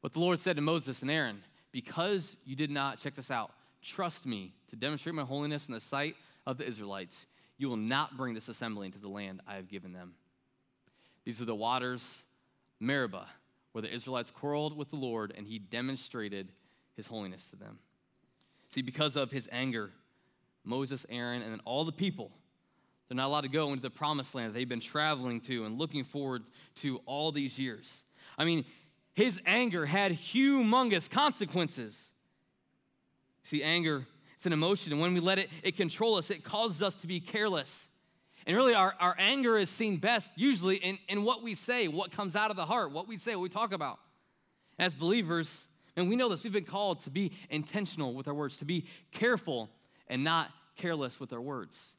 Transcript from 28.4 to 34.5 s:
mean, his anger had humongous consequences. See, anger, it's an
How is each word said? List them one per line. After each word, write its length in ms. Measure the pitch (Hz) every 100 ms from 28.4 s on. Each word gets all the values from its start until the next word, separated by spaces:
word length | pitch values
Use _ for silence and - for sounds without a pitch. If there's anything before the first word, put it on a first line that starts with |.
| 160
mean, 200 | 165 - - _ _ _
his 280 | - 240 180 175
anger 400 | 220 240 175 143
had 280 | 185 196
humongous 960 | 170 - 240 269 277 220 254 247 185 -
consequences. 1040 | 240 294 - 180 160 160 - 110 101 - _ _ _ _ _ _ _ _ _ _ _ _ _
See, 180 | - 151
anger, 460 | 151 170 160 143 127 _ _ -
it's 100 |
an 80 | 185